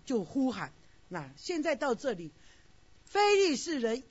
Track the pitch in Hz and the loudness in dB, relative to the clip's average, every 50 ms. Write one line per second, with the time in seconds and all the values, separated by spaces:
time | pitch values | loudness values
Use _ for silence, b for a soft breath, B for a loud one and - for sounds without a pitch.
0 | - - 254 214 180 - - 277 262 254 208 190 151 - - b b b b b | -4 -2 -2 -2 -2 -2 -2 0 0 0 -2 -4 -8 -10 -10 b b b b b
1 | - - 180 165 143 131 135 - - - 349 320 294 330 294 220 302 269 233 - | -16 -10 -10 -10 -10 -10 -14 -12 -8 -4 -4 -2 0 -2 -2 0 0 -2 -2 0
2 | 285 262 208 170 170 147 b b b b b b b b b - - - - - | -2 -4 -4 -4 -8 -14 b b b b b b b b b -20 -20 -20 -20 -20
3 | - - - 403 415 415 415 392 392 339 277 226 - 339 320 262 226 220 226 262 | -12 -2 2 4 4 6 6 6 6 4 2 0 -2 -4 -2 -2 -2 -2 -2 -4
4 | - - | -4 -4